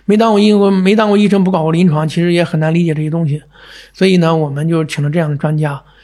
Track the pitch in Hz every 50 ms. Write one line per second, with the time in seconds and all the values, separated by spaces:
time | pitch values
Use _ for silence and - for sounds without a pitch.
0 | _ - 202 214 226 226 214 202 208 214 208 202 202 196 196 190 185 190 208 214
1 | 214 208 202 208 208 196 208 196 185 185 185 175 156 160 160 165 185 180 147 151
2 | 156 156 - 175 170 175 175 175 170 - - 156 156 160 165 170 175 165 156 151
3 | 156 156 156 165 170 143 147 151 - _ _ - - - - - - - _ -
4 | 185 190 185 180 165 165 165 160 156 143 135 143 151 165 170 165 160 143 - -
5 | 143 147 147 175 160 151 147 143 - 151 156 151 156 147 143 139 - _ _ _